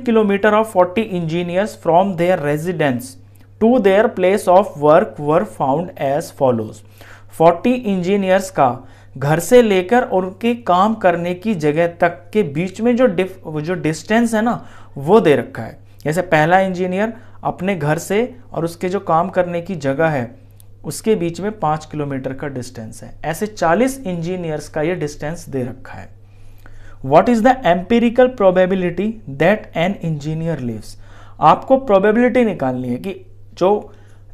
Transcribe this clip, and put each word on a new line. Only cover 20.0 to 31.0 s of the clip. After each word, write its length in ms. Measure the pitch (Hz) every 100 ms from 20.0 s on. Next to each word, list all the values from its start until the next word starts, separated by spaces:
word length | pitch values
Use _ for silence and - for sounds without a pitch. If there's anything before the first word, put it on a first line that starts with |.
| 160
है, 280 | 143 117 - - - - -
उसके 320 | 160 - 220 208
बीच 260 | 170 170
में 180 | 185 -
पाँच 260 | 151 156 -
किलोमीटर 480 | 151 143 135 135
का 140 | 135 147
डिस्टेंस 560 | 127 120 - 113 -
है। 100 | - - 151
ऐसे 220 | 160 214
चालीस 520 | - 165 180 262 -
इंजीनियर्स 720 | 185 175 165 185 165 151 -
का 120 | 160
ये 140 | 156 180
डिस्टेंस 520 | 147 - 151 170 -
दे 140 | 135
रखा 340 | 123 - - 107
है। 120 | - - - - - - - - - - 131
What 240 | 151 208
is 140 | 233
the 120 | 247 262 175
empirical 680 | 180 180 233 233 240 254 254
probability 760 | 196 180 180 190 175 170 214 226 - 135
that 340 | 165 214 - 165
an 220 | 175 202 165
engineer 540 | 147 147 160 165 147
lives? 320 | 123 107 - -